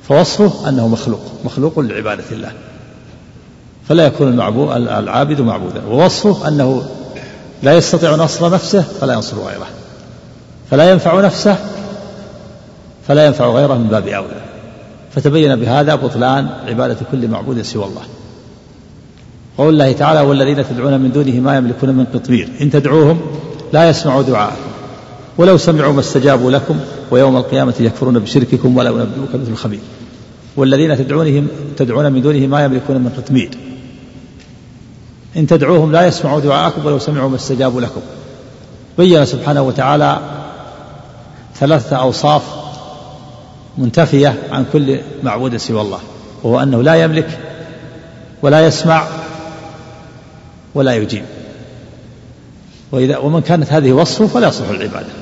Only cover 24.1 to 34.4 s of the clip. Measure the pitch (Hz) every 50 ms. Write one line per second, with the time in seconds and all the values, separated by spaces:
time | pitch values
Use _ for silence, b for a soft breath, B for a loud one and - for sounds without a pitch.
24.1 | 127 139 135 139 123 104 104 104 104 - - - - - - - - - - -
25.1 | - - - - - - 170 190 185 151 - 175 160 151 143 143 143 139 127 -
26.1 | - 139 123 143 139 123 123 127 131 139 135 - 156 151 - - - - - -
27.1 | 123 123 139 135 131 127 123 - - 135 139 127 117 - 113 117 113 - 131 127
28.1 | 120 120 101 - - 143 123 - 135 120 - 127 123 127 123 120 113 117 117 104
29.1 | 117 131 135 135 - 127 135 113 110 - - 110 104 98 - - - - - -
30.1 | - - - - - - - - - 139 139 131 139 139 160 160 147 123 135 127
31.1 | 143 156 165 151 139 143 143 143 - - - - - - - 117 117 143 147 143
32.1 | 135 131 120 147 151 139 135 135 139 147 147 139 131 127 117 - 135 131 127 120
33.1 | 107 131 117 - 135 127 92 - - - - - - - - - - - - -
34.1 | - - - - - -